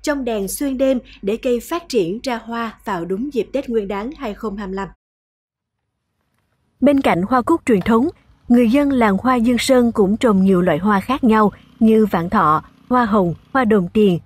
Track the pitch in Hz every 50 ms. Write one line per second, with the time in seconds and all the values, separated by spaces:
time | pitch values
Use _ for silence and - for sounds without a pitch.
0 | - 311 294 285 254 240 226 214 196 190 - - 285 277 269 247 269 269 269 247
1 | - - - - - 196 214 233 - 262 240 233 233 - 330 339 339 - - 233
2 | 175 160 190 233 - 269 240 226 - 220 233 233 233 220 - _ _ 233 202 175
3 | 170 175 190 190 254 294 - 240 185 - - 262 269 - 233 220 202 190 208 196
4 | 208 254 320 - 285 220 202 - - 214 196 208 208 185 190 190 196 190 - _
5 | _ _ _ _ _ _ _ _ _ _ _ _ _ _ _ _ _ _ _ _
6 | _ _ _ _ _ _ _ _ _ _ _ _ _ _ _ _ 254 269 285 277
7 | 262 269 190 165 185 - 254 254 233 - 330 330 _ - 233 190 175 - 233 226
8 | 254 339 - _ _ _ _ _ _ - 240 240 247 220 226 285 294 277 277 247
9 | 233 214 196 190 - 247 254 247 220 247 247 226 - - 269 254 240 233 214 233
10 | 202 185 214 226 - 240 208 190 190 190 190 175 180 185 156 156 175 214 208 190
11 | 185 - 254 285 - 226 220 220 214 196 - - - _ _ _ 233 220 220 220
12 | 220 196 - 180 165 180 - 214 170 151 156 151 147 - _ _ _ _ 247 247
13 | 240 214 202 214 185 175 156 - _ _ _ 269 254 214 220 208 175 170 _ 220
14 | 214 202 175 156 -